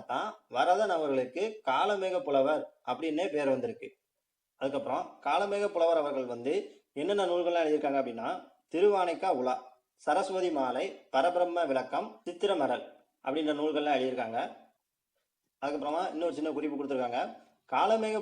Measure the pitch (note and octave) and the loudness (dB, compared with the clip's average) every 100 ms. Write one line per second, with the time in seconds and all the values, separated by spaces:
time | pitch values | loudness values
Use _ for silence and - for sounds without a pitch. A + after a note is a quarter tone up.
0 | - C3 G#3 - _ A#2+ D#3 G3+ G#3+ E3 | -2 -4 -4 -8 _ 0 4 4 4 2
1 | D3+ C3 B2+ E3+ A3 G#3+ - C3 G3 G3+ | 2 0 0 -2 -4 -4 -2 2 2 0
2 | F#3 F#3 D3+ C#3 C3+ D3+ C3 - - B2 | 0 -2 2 2 4 2 -2 -10 -6 -4
3 | D#3+ D3+ G3 D3 C#3 B2+ A#2 G#2+ - - | -2 -2 -2 0 0 0 -2 -8 -14 -16
4 | _ _ _ _ _ _ C#3 C#3 C3 C#3+ | _ _ _ _ _ _ -4 -4 -4 -4
5 | F#3 - C#3+ D#3+ G3+ G3+ G3+ F#3+ E3 E3 | -6 -6 -2 0 0 0 -2 2 4 4
6 | C#3+ C3+ B2 A#2+ B2+ F#3 - - _ C#3 | 2 -2 -4 -4 -2 -2 -4 -14 _ -4
7 | D#3+ G#3 F#3 F3 F3 F3 D#3 D3+ C#3+ C#3 | 0 2 2 2 2 2 2 2 2 0
8 | B2 A2+ B2 F#3 - _ _ D#3+ G#3 G3+ | 0 -4 -6 -6 -10 _ _ 4 4 6
9 | F3 D#3 F#3+ B2+ B2+ B2+ - - _ _ | 2 0 0 2 0 -2 -6 -20 _ _
10 | - D3 C#3+ F#3 F3+ D3 B2+ B2 F#3+ - | 0 2 2 0 0 0 0 0 -4 -6
11 | - C3 F3 F3 F3 F3 D#3+ C3 B2 D3 | -2 2 4 4 2 2 2 0 0 -4
12 | G#3+ - - E3+ G3 F3+ C3+ A#2+ - - | -6 -10 -12 -2 0 2 0 -2 -6 -18
13 | _ _ C3+ D3+ D3+ D3 D3+ D3 D3 C3+ | _ _ -4 -2 0 0 0 0 2 2
14 | C3 B2+ A2+ A#2 F3 - - _ _ _ | 0 -2 -4 -4 -6 -10 -20 _ _ _
15 | _ _ _ _ _ _ C#3 D3 C#3+ D#3+ | _ _ _ _ _ _ -6 -4 -2 -2
16 | F#3 D3+ E3+ C#3+ D#3 C#3+ D3+ C#3 C#3 C3 | -2 -2 -4 -2 -4 -2 -4 -4 -2 -2
17 | A#2+ B2 G#3 - - _ _ C3 F#3 A3 | -2 -2 -4 -8 -20 _ _ 0 2 2
18 | A3 G#3+ | 0 -2